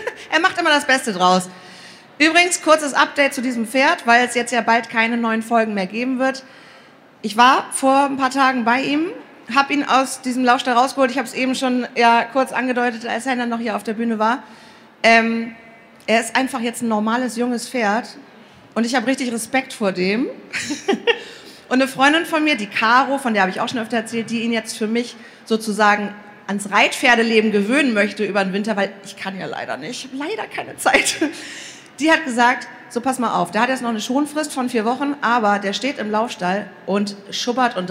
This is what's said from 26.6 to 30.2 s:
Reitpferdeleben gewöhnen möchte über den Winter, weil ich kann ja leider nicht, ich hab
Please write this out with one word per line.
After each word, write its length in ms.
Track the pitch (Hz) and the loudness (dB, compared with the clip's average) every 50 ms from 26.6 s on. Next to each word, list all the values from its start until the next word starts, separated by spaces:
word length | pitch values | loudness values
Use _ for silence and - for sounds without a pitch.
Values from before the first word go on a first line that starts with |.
| - 196 | -4 0
Reitpferdeleben 800 | 185 208 247 311 - - - 262 240 233 233 233 226 220 214 220 | 2 4 4 2 2 2 4 4 4 4 4 4 4 4 4 4
gewöhnen 420 | 202 208 202 202 247 294 311 262 226 | 4 2 2 2 2 2 2 2 2
möchte 320 | 202 202 214 202 - 214 | 2 0 0 0 -4 -4
über 180 | 170 190 202 196 | -2 0 0 0
den 100 | 190 185 | 0 -2
Winter, 220 | 202 214 226 214 | -4 -2 -2 -2
weil 160 | 196 196 196 202 - - | -2 -2 -4 -4 -8 -18
ich 120 | - - - | -18 -16 -12
kann 200 | - 190 196 190 | -10 -10 -10 -8
ja 60 | 165 | -10
leider 320 | 151 - - 202 - 226 214 | -10 -8 -8 -8 -8 -8 -8
nicht, 280 | 262 - 247 247 - | -8 -10 -12 -12 -12
ich 60 | 262 | -12
hab 160 | - 269 | -10 -8